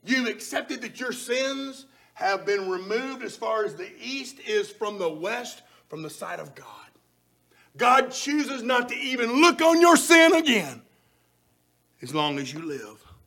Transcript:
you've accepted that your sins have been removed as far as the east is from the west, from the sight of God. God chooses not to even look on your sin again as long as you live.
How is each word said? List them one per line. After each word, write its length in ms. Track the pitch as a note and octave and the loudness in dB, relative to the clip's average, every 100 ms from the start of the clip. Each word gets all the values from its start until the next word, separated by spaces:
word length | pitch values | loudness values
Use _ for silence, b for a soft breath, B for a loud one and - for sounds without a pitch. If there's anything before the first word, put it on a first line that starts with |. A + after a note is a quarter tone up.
you've 240 | F3+ C4 A#3+ | -2 -2 -2
accepted 540 | G#3 - C4+ - B3+ | -6 -8 -8 -8 -10
that 180 | A3+ - | -12 -10
your 120 | B3+ | -10
sins 720 | B3 - B3+ C4+ C4+ C4+ C4 - b b - | -10 -6 -4 -2 -6 -10 -14 -20 b b -6
have 300 | F#3+ G3 F3 | -4 -4 -2
been 240 | G3+ F#3+ | -4 -2
removed 540 | F#3 F#3+ A3 C4 C4 | -6 -4 -6 -6 -10
as 120 | A3+ - | -12 -8
far 280 | A3+ A3 | -4 -2
as 120 | G#3 D3+ | -4 -6
the 140 | F#3+ - | -14 -14
east 380 | A#3 C4+ C4 - - | -10 -10 -10 -16 -4
is 240 | G#3+ G3+ | -2 -2
from 280 | - G#3+ G3+ | -6 -8 -4
the 120 | F3 | -4
west, 520 | D#3 F3+ A#3+ A#3+ - b b b | -4 -6 -6 -8 -16 b b b
from 140 | D3+ | -14
the 80 | D#3 | -14
sight 300 | - G3 F3 | -12 -12 -12
of 160 | D3+ - | -12 -16
God. 100 | - - - _ _ _ _ _ _ b b C3+ | -20 -20 -20 _ _ _ _ _ _ b b 0
God 340 | A#3+ C4 C4 | 4 4 2
chooses 520 | - - D4+ C#4 C4+ | -4 -4 -2 -2 -4
not 260 | A3+ B3+ B3 | 0 0 0
to 60 | B3 | -6
even 440 | C#4 B3+ A#3 B3 | -6 -2 0 6
look 200 | E4+ - | 4 6
on 180 | D#4+ E4 | 4 8
your 160 | E4+ E4 | 8 8
sin 380 | - E4 E4 | 8 8 8
again 480 | E4+ D#4+ A3+ D#3 A#2 _ _ _ _ _ _ _ _ _ _ _ _ | 6 4 0 0 -10 _ _ _ _ _ _ _ _ _ _ _ _
as 120 | B2+ | -6
long 260 | D3+ D3 C#3 | -2 -2 -2
as 120 | C3 | -6
you 100 | D3 | -10
live. 440 | E3 C#3 G#2+ A2 _ - | -10 -10 -12 -18 _ -20